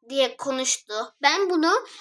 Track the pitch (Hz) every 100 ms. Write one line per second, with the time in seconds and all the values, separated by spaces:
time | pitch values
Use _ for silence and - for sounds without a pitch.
0 | 233 269 254 - 277 262 254 - - 214
1 | 240 _ 285 330 392 349 320 427 - -